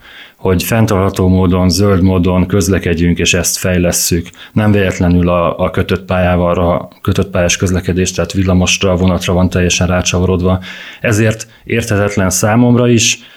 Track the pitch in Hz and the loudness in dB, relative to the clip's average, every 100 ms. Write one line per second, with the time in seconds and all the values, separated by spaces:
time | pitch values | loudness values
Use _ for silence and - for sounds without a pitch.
0 | - - - _ 98 87 - 113 113 98 | -20 -20 -20 _ -2 -2 0 0 2 2
1 | 98 95 92 92 92 92 92 90 101 95 | 0 0 2 2 2 2 2 2 2 2
2 | 95 92 90 90 90 101 95 90 90 82 | 2 2 2 0 0 0 0 0 0 0
3 | 87 85 85 92 82 - 95 90 87 87 | 0 0 0 -2 -2 -4 -2 0 0 -2
4 | - 85 - - - - 107 101 92 - | -2 -4 -6 -14 -6 -2 2 2 0 0
5 | 90 87 87 87 85 - 92 - 90 90 | 2 2 2 2 0 -2 -4 -2 -2 -4
6 | - 92 90 90 87 87 87 85 - - | -2 0 0 2 0 0 0 -2 -6 -8
7 | - 95 92 95 87 - 95 90 90 90 | -4 -2 -2 0 0 0 -2 -2 -2 -2
8 | 92 - 85 98 92 90 90 - 98 90 | -2 -2 -4 -2 0 2 2 0 0 0
9 | 92 87 - 90 90 90 87 - 90 90 | 0 0 0 0 0 0 0 0 0 0
10 | - 90 90 92 90 92 - - - - | -2 -2 0 0 0 -2 -4 -16 -18 -6
11 | - 104 110 110 - - - 98 - 101 | -2 0 0 -2 -8 -14 -6 -4 -2 0
12 | 101 101 92 - 110 113 123 120 123 120 | 0 0 -2 0 0 2 4 4 2 2
13 | 110 - - | 0 -4 -10